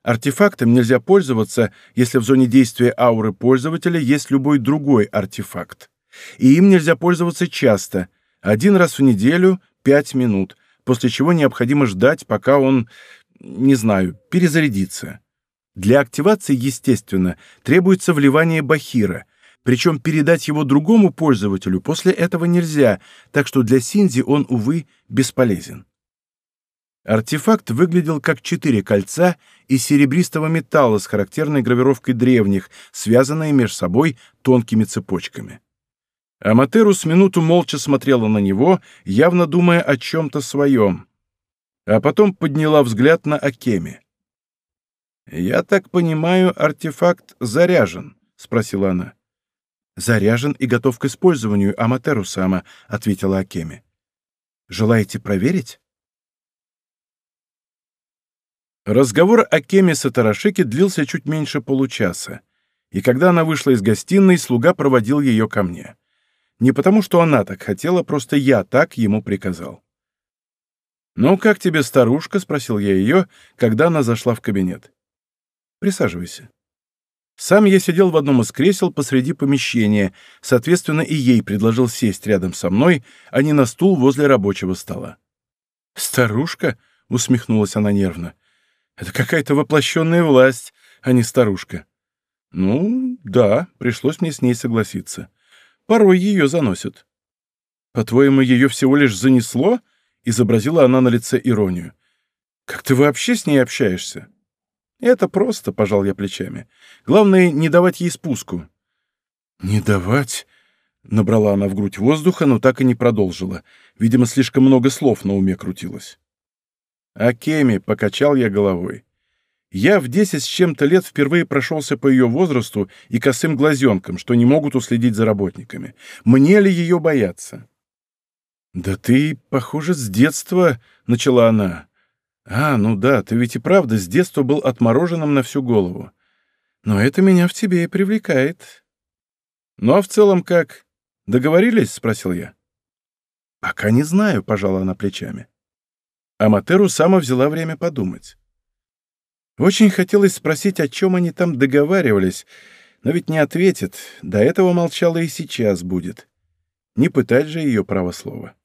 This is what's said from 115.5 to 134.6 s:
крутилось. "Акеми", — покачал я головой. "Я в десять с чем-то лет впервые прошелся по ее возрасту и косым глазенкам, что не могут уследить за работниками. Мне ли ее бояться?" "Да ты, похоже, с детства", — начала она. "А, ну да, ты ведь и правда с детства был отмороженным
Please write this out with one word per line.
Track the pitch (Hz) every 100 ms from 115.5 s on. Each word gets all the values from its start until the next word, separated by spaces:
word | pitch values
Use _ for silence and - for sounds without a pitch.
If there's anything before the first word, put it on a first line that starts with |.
крутилось. | 90 98 90 - 80 - _ _ _ _ _ _ _ _ _ _
"Акеми", — | - 117 120 - 156 131 98
покачал | - 107 104 - 147
я | 139 117
головой. | 98 101 90 92 110 _ _ _ _ _ _ _
"Я | 92 135 202
в | 127
десять | 151 208 151
с | -
чем-то | - 175 147
лет | 143 180
впервые | - - 139 170
прошелся | 160 143 - 156 139 139
по | 139
ее | 127 120
возрасту | 131 180 131 110 104 95 - _
и | 117
косым | 139 123 160
глазенкам, | 135 143 139 131 95 - 90
что | -
не | 120
могут | 120 151 143
уследить | 135 - 120 120
за | 107
работниками. | 110 101 95 - - 90 95 _ - -
Мне | 110 131 143 208
ли | 196
ее | 175 170 175
бояться?" | 160 143 95 - - 113 - _ _ _ _ _ _ _ _ _ _
"Да | 92 - 95
ты, | - 127 151 151 _
похоже, | 135 120 147 156
с | 156 117
детства", — | 95 147 - - 185 175 117 _ _ -
начала | 120 143 123 117
она. | 107 98 82 _ _ _ _ _ _
"А, | _ 101 151 123
ну | 107
да, | 104 123 127
ты | -
ведь | 113 120
и | 123
правда | - 196 139 110
с | 90
детства | 127 180 -
был | 127
отмороженным | 147